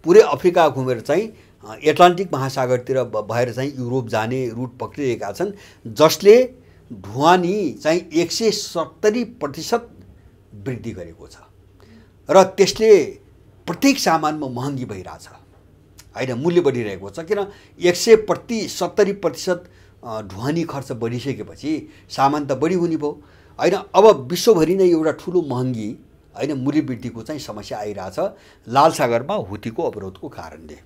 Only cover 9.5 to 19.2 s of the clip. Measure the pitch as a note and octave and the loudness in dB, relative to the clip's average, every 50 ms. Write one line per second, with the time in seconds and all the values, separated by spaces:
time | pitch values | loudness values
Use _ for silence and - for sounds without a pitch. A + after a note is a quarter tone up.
9.5 | C3 E3 D#3 - A#3 A3+ A#3 - - - - - - - _ - _ _ _ _ | -8 -10 -6 -4 -4 -4 -4 -10 -20 -20 -20 -20 -20 -20 _ -20 _ _ _ _
10.5 | - G#2 G2 C3+ B2 A2 G2 A#2 G#2 F2+ E2+ E2 E2 _ C#2+ D2 - - - _ | -20 -12 -10 -10 -10 -8 -10 -12 -12 -12 -16 -18 -18 _ -20 -20 -20 -20 -20 _
11.5 | _ _ _ _ _ _ - - - - - _ _ _ _ - D3+ F#3+ F#3 F#3 | _ _ _ _ _ _ -20 -20 -20 -20 -20 _ _ _ _ 4 6 6 6 6
12.5 | - - G3 F#3 - - A3 A3 G#3 F3 C#3 - - - _ _ _ _ _ _ | 4 2 2 2 2 2 6 6 6 6 6 -2 -8 -16 _ _ _ _ _ _
13.5 | _ _ _ - E3+ - - C#4 C4+ - - F#3+ D#3+ D#3 D3+ D3+ D#3 D#3 D3 C3 | _ _ _ -12 -4 2 2 2 2 2 0 0 0 0 0 -2 -4 -4 -8 -8
14.5 | B2 A#2+ C3 C#3+ C#3 C3 B2 - B2 A#2+ - - D#2+ - - - - - _ _ | -6 -6 -6 -6 -6 -8 -10 -10 -12 -14 -14 -16 -18 -20 -20 -20 -20 -20 _ _
15.5 | _ _ _ _ _ _ _ _ _ - - _ _ G#2+ B2+ B2+ A#2+ A#2 C#3+ F3 | _ _ _ _ _ _ _ _ _ -20 -20 _ _ -8 -6 -6 -6 -2 -2 2
16.5 | F3 F3+ E3 C#3+ A#2 A#2+ A2+ G#2 F#2+ F#2 G2 G2+ - D#3+ E3 - G#3+ G#3 G3 F#3+ | 2 4 2 2 0 0 -4 -6 -8 -10 -12 -14 -14 -14 -6 -4 -4 -4 -4 -8
17.5 | - - - _ _ - E3 F3 F3 - - A3+ A3+ G#3+ G#3+ - E3+ - - - | -10 -20 -20 _ _ 0 0 0 0 2 6 6 6 6 6 -2 -4 -4 -4 -8
18.5 | A#3 A3 F#3 - - - F#3 - - - G3+ F#3+ G3 G3 | -6 -6 -6 -6 -6 -6 -6 -4 0 0 0 0 0 -4